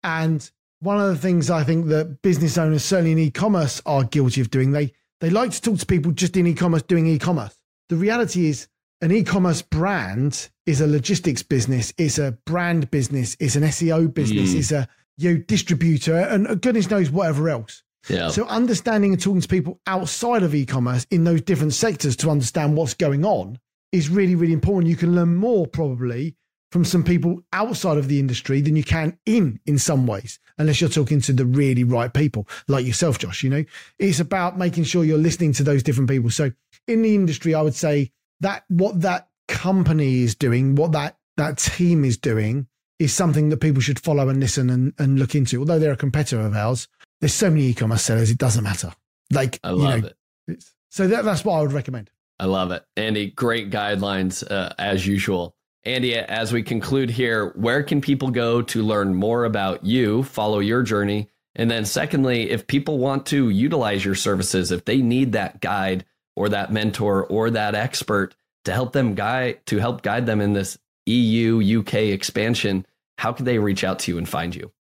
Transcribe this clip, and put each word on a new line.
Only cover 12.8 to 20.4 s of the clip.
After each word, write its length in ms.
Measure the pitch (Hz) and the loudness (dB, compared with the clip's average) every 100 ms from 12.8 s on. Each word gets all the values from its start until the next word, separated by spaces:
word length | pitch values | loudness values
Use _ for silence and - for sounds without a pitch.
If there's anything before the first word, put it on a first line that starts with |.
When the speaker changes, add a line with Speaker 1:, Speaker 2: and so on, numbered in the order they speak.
| 139 | 0
Speaker 1:
business, 440 | 147 127 139 120 - | -2 -2 -2 -4 -2
it's 160 | 143 143 | -2 2
an 80 | |
S 180 | 151 143 | 0 0
E 100 | 165 | 0
O 160 | 160 160 | 2 2
business, 460 | 165 107 101 95 | 0 0 2 2
Speaker 2:
Mm. 60 | 165 | 0
Speaker 1:
it's 120 | 131 | 0
a, 160 | 147 123 _ _ - | -2 -4 _ _ -4
you 160 | 175 | 0
know, 100 | 165 - | 0 0
distributor, 680 | 214 - 156 165 147 160 165 | -2 0 0 2 2 2 0
and 460 | 185 208 226 214 | 2 0 0 0
goodness 280 | 254 226 185 | 2 2 2
knows 200 | 202 165 | 0 2
whatever 400 | 160 170 143 160 | 0 0 0 0
else. 320 | 131 107 - _ _ - | -2 -8 -18 _ _ -4
Speaker 2:
Yeah. 220 | 92 85 | -2 0
Speaker 1:
So 160 | - 240 | -2 -2
understanding 680 | 220 247 214 - 214 202 | 0 2 0 0 2 2
and 80 | 185 | 2
talking 200 | 196 185 | 2 0
to 60 | - | 2
people 320 | 190 151 - - | 0 -2 -8 -6
outside 560 | 185 175 - 233 240 | -4 -4 -4 0 2